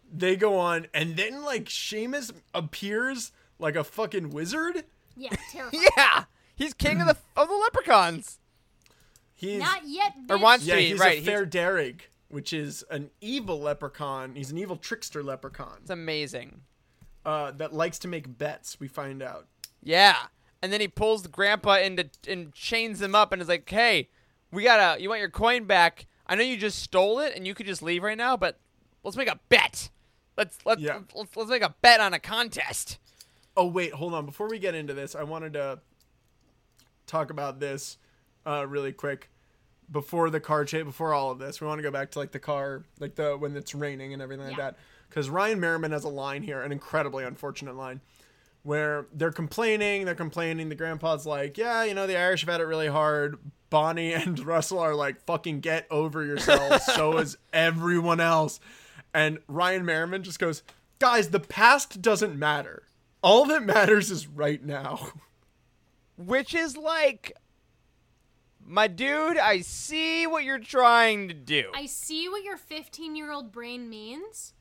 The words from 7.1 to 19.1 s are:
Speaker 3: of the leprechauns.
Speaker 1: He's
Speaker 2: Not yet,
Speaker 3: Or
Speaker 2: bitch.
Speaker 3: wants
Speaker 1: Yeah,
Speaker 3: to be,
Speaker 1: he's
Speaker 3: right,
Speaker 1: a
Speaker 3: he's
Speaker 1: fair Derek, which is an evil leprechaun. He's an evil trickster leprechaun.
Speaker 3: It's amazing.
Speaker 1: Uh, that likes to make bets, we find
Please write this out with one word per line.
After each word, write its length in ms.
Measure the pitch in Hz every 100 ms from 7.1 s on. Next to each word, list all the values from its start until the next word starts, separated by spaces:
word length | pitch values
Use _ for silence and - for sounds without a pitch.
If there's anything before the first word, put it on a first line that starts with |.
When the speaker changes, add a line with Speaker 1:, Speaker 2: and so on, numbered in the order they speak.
| 294 _ -
Speaker 3:
of 120 | 320
the 60 |
leprechauns. 840 | 403 440 - 349 220 175 165 - - _ _ _ _ _ _ _ _ _
Speaker 1:
He's 240 | _ 190 208
Speaker 2:
Not 260 | 302 381 302
yet, 280 | 320 403 - 247
Speaker 3:
Or 60 | 196
Speaker 2:
bitch. 40 |
Speaker 3:
wants 240 | 220 247
Speaker 1:
Yeah, 100 | 151 175
Speaker 3:
to 40 |
be, 80 | 175
Speaker 1:
he's 80 | 196
Speaker 3:
right, 140 | 185
Speaker 1:
a 20 | 156
Speaker 3:
he's 80 | 170
Speaker 1:
fair 180 | 208
Derek, 680 | 190 180 175 185 135 123 - _ _
which 240 | 147 143
is 320 | 156 147 143 -
an 200 | 151 147 _
evil 380 | 208 269 202 156
leprechaun. 720 | 147 143 139 - 143 135 131 131
He's 140 | 135
an 60 | 160
evil 180 | 196 165
trickster 460 | - 220 - 151
leprechaun. 560 | 139 131 135 - 127 -
Speaker 3:
It's 80 | 151
amazing. 680 | 175 160 151 143 127 123 - _ _ _ _ - -
Speaker 1:
Uh, 260 | 156 156 143
that 200 | 139 156
likes 260 | 151 175 -
to 80 | 180
make 300 | 165 131 120
bets, 400 | 147 - - -
we 80 | 139
find 360 | 151 139